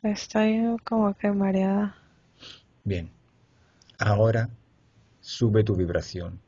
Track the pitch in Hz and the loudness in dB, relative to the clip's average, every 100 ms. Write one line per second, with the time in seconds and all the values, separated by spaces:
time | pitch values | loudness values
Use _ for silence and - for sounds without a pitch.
0 | 220 208 - 214 214 220 233 233 - 226 | -4 -6 -4 0 2 2 0 -2 -2 0
1 | 208 196 208 202 196 190 190 196 208 - | 0 0 -2 0 0 2 2 0 -2 -6
2 | _ _ _ _ - - _ _ - 90 | _ _ _ _ -20 -20 _ _ -4 -4
3 | 82 - _ _ _ _ _ _ _ _ | -6 -14 _ _ _ _ _ _ _ _
4 | 110 101 110 113 120 - _ _ _ _ | 0 4 4 2 -2 -8 _ _ _ _
5 | _ _ - - 117 107 107 95 87 85 | _ _ -16 -2 2 4 4 2 0 -2
6 | - 92 87 85 | -4 -10 -10 -12